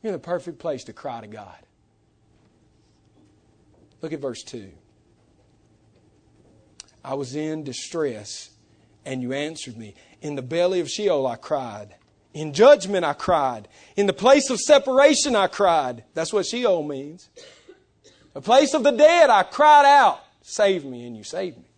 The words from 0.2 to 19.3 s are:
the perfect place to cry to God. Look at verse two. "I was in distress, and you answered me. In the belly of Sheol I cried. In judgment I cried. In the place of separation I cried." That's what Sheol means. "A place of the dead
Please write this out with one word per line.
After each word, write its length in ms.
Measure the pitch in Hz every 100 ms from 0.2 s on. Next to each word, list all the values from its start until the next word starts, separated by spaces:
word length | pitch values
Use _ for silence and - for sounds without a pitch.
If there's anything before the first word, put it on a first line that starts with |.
the 40 |
perfect 340 | 170 175 175 156
place 260 | - 135
to 80 | -
cry 300 | 110 143 117
to 40 | 107
God. 400 | 107 98 - _ _ _ _ _ _ _ _ _ _ _ _ _ _ _ _ _ _ _ _ _ _ _ _
Look 100 | 160
at 80 | 151
verse 220 | 135 113
two. 300 | - 120 95 76 _ _ _ _ _ _ _ _ _ _ _ _ _ _ _ _ _ _ _ _ - _
"I 120 | 135
was 200 | 135 131
in 300 | 139 156 156
distress, 840 | 139 120 - 175 147 110 104 - - _ _ _ _ _ -
and 160 | 131
you 100 | 123
answered 460 | 135 151 160 - 110
me. 160 | 107 - _ _
In 140 | 151
the 80 | 143
belly 380 | 131 160 180 185
of 100 | 151
Sheol 360 | - 208 156 131
I 100 | 117
cried. 580 | - 147 127 104 104 _ _ _ _
In 180 | 151 156
judgment 520 | 143 240 277 185 202
I 100 | 165
cried. 540 | 147 - 170 135 117 104 _ _ -
In 100 | 202
the 60 |
place 380 | 190 220 285 277
of 100 | 240
separation 760 | - 285 277 262 285 302 302
I 120 | 226 190
cried." 580 | - 196 165 131 120 -
That's 220 | - 165
what 100 | 214
Sheol 380 | 180 233 240 175
means. 480 | 147 135 143 170 _ - - _ _ - _ _ _ _ _
"A 60 | 139
place 340 | 139 254 302
of 80 | 311
the 80 | 262
dead 400 | 247 302 349 294